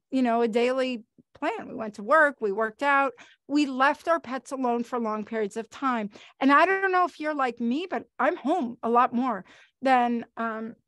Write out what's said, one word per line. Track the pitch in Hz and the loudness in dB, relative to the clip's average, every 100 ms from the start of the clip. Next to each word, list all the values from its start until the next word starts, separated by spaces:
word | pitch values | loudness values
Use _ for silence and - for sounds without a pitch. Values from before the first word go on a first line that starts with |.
| _ | _
you | 262 | 0
know, | 247 233 | 2 2
a | 240 | 2
daily | 233 247 262 262 240 - _ _ | 2 0 0 -2 -6 -12 _ _
plan. | _ 302 440 - | _ -6 -6 -10
We | |
went | 247 220 | -10 -10
to | 208 | -10
work, | 202 311 294 277 | 2 4 4 2
we | 214 | -4
worked | 196 220 - | -2 -4 -2
out, | 285 277 277 - - _ - | 0 2 0 -4 -16 _ -2
we | 294 | 0
left | 277 254 269 285 339 | 0 2 0 0 -2
our | 330 | -2
pets | 233 254 - | -2 -10 -8
alone | 269 247 240 | -4 -2 -2
for | 240 247 | -4 -4
long | 226 214 | -4 -6
periods | 208 226 202 226 | -6 -6 -4 -6
of | 220 | -12
time. | - 269 240 202 - - - | -6 -4 -2 -6 -10 -20 0
And | 269 | 4
I | 285 339 | 6 6
don't | 381 381 | 4 2
know | 359 | 2
if | 349 - | 0 -2
you're | 302 | -6
like | 294 254 240 | -2 -2 -2
me, | 233 269 370 | -4 -2 -4
but | 240 - - | -8 -8 -2
I'm | 262 359 | 0 0
home | 254 359 247 - | -2 -2 -2 -4
a | 226 | 0
lot | 240 254 | 2 2
more | 240 262 196 - - _ _ | 2 -2 -4 -8 -20 _ _
than, | 262 254 240 233 - - | 2 2 2 -2 -6 -8
um, | 226 220 226 - | -8 -6 -10 -14